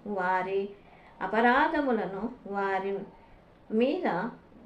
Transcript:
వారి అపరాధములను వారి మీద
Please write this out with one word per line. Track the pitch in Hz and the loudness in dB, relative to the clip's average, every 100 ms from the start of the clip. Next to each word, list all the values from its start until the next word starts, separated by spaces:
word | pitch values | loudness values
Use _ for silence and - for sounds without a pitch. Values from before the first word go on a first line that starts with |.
| 208 | -6
వారి | 202 180 185 185 196 202 - - - - - | -2 0 0 0 -2 -2 -8 -20 -20 -20 -10
అపరాధములను | - 214 240 254 311 311 277 226 180 190 - - 196 | -2 2 4 6 4 2 2 0 -2 -4 -8 -8 -8
వారి | 202 196 190 196 196 202 - - - - - - | -4 0 0 -2 -4 -6 -16 -20 -20 -20 -20 -4
మీద | 220 254 359 294 175 226 - - - | 2 2 2 -2 -2 -4 -8 -20 -20